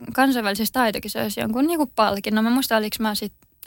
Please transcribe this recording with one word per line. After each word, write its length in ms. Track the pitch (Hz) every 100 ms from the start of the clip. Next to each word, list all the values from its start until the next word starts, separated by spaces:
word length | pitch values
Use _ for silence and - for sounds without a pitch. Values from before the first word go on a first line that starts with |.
| 240
kansainvälisissä 600 | 226 269 247 208 202 214
taitokisoissa 680 | 262 233 202 214 - 220 208
jonkun 260 | 226 233 302
niinku 240 | 339 277 -
palkinnon. 480 | 208 202 214 214
Mä 60 | 220
muistan, 280 | 254 262 220
oliks 220 | 214 -
mä 160 | 220 208
sit 180 | 208 - _ _